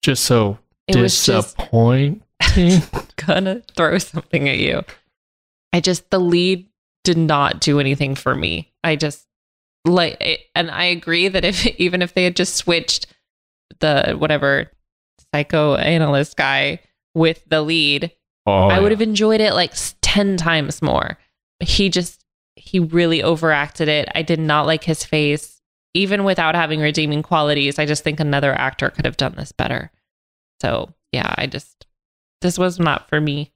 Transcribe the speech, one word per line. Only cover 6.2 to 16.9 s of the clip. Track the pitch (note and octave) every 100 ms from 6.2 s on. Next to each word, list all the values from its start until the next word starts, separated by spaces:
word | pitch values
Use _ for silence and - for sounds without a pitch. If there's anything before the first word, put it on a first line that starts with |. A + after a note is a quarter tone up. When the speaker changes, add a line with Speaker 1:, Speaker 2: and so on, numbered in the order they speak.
Speaker 2:
lead | F3+ F3 F3+ F#3 F#3 _ _ _
did | F#3 E3
not | D#3+ D3 C#3+ -
do | - C#3+
anything | C#3 C#3 C#3
for | C3+ -
me. | C3 - E2 - _
I | D#3+ D3+
just, | D3+ - _ _ _ _ _ _
like, | E3 F3+ E3 -
it, | - D#3 -
and | - E3
I | -
agree | F3 F3 E3 E3+ F#3+
that | F#3
if, | F3 F#3+ A#3
<laughs> | -
even | F3+ F3+
if | F3+
they | -
had | F3+ F3
just | F3+
switched | - - E3+ D#3+ - - _ _ _ _ _ _ -
the, | D#3 C#3 - D#3+
whatever, | D#3 D3+ C#3+ C#3 - _ _ _ _ _ _
psychoanalyst | D3 D3 D#3 D3+ C#3+ - E3 D3+ C#3 D3 -
guy | C#3 C#3 C#3 D#3+ _